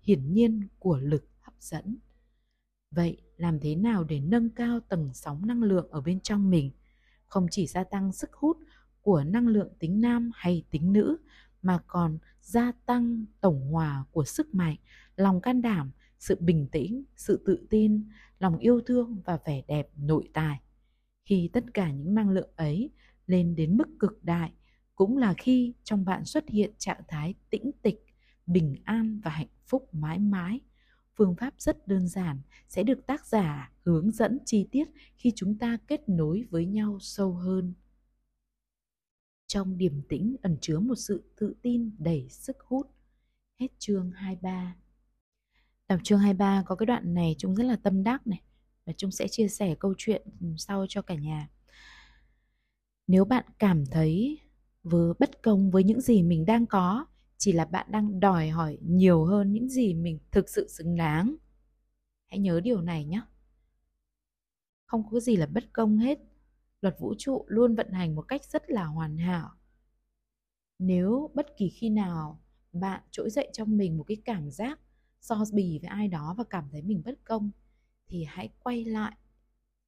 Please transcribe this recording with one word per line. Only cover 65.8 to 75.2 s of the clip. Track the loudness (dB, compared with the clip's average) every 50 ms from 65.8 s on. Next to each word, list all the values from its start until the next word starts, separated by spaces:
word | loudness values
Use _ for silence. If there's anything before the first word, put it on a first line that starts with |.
| 2 4 4 4
hết. | 2 2 0 -2 -6 _ _ _ _ _ _ _ _ _ _ -4
Luật | -4 -4 -2 -2
vũ | -6 -6 -6 -6
trụ | -4 -4 -4 -4 -4 -2
luôn | 2 4 4 4 4
vận | 2 -2 -4
hành | -2 -4 -2 -2 -4
một | -4
cách | -6 -6 -6 -8 -6
rất | -4 -6 -6 -4 -2
là | -4 -4 -4
hoàn | -4 -6 -6 -6 -6 -4 -4
hảo. | -2 -2 -2 -4 -6 -8 -16 _ _ _ _ _ _ _ _ _ _ _ _ _ _ _ _ _ _ _ _ _ _ _ _ -4
Nếu | -2 0 2 2 2 2 0 -2 -2 -4 -6
bất | -6 -6 -6 -4
kỳ | -4 -4 -4
khi | -4 -4 -4 -2
nào | 0 0 0 -2 -4 -6 -8 -8 -12 -16 _ _ _ _ _ _
bạn | -8 -6 -4 -4 -6 -8 _ _
trỗi | -10 -6 -6 -4
dậy | -4 -4 -4 -6
trong | -8 -8 -4 0 2
mình | 2 2 0 -2 -4
một | -4
cái | -6 -10 -8 -6
cảm | -8 -8 -6 -8 -10
giác | -10 -8 -8 -8 -8 -12 _ _ _ _ _ _ _ _